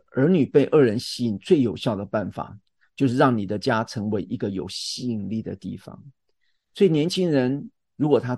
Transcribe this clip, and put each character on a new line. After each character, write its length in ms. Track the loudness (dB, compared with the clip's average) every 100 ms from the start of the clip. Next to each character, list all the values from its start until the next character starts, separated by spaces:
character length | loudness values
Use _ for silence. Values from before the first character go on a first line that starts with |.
| -4
儿 180 | 2 4
女 160 | 4
被 220 | 4 4 4
恶 100 | 6
人 160 | 4 2
吸 260 | -4 -4
引， 140 | -4 -2
最 240 | 2 2
有 140 | 2 0
效 180 | -2
的 100 | -2
办 240 | -2 -4 -4
法， 280 | -8 -12 -14 _ _ _
就 140 | -2 0
是 80 | 4
让 200 | 2 2
你 100 | -2
的 120 | -4
家 240 | -2 -2
成 280 | -2 -6 -4
为 120 | -4
一 140 | -4 -6
个 120 | -6
有 180 | -6 -8
吸 400 | -10 -12 -8 -6
引 200 | -6 -6
力 140 | -8
的 140 | -8 -10
地 200 | -12 -12
方。 260 | -14 -20 -20 _ _ _ _ _ _
所 120 | 0 2
以 40 |
年 180 | 2 0
轻 220 | 0 0
人， 400 | 2 0 -2 -8 _ _ -4
如 120 | 2
果 120 | 2
他 160 | 0